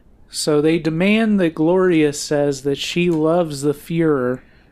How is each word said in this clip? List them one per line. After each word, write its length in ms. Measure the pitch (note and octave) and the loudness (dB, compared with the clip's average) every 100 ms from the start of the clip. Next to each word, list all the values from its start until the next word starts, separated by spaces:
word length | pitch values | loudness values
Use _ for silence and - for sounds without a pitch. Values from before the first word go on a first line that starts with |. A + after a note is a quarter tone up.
| - - - | -20 -20 -16
So 320 | - - D3 | -8 0 2
they 180 | D3+ E3 | 2 0
demand 600 | D#3+ D#3+ F#3+ G#3+ A3+ G3+ | -2 0 0 2 2 2
that 140 | E3+ | 0
Gloria 580 | D#3+ D#3 F#3 F#3 E3 D3 | 0 0 2 2 2 2
says 520 | C#3+ - D3 C#3+ C3+ | -2 -4 -2 0 -2
that 160 | C#3+ C#3 | -4 -4
she 320 | - E3+ F3 | -4 -2 0
loves 500 | D#3+ D#3 E3+ E3 C#3 | 0 0 0 -2 -2
the 120 | D3 | -4
Fuhrer. 680 | C#3+ - E3 D#3+ C#3+ B2 B2+ - - _ | -4 -4 -2 0 2 0 -4 -10 -20 _